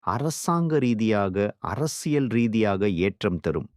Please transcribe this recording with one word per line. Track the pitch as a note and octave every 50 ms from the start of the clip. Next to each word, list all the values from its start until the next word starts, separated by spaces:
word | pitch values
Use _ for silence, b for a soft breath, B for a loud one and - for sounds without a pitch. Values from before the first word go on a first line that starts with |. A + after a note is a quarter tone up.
| _
அரசாங்க | F#2 F#2+ A#2+ C#3 D#3+ D3+ - - - E3+ E3+ E3+ D#3+ D#3 D3
ரீதியாக, | C3 B2 A#2+ G#2+ A2+ A2 G#2+ G#2 G2+ G2 F2+ G2 G2+ G#2 - _
அரசியல் | - E2 G2 A#2+ D3 D#3 - - - E3 D3 D3 C#3 A#2+
ரீதியாக | A2 A#2 A#2 A2+ G#2+ A2+ G#2+ G#2 G2 F#2+ G2+ G#2+ F#2+ E2
ஏற்றம் | F2+ G2+ F#2+ _ - G#2 F2+ E2
தரும். | - E2+ D#2 D#2+ - - _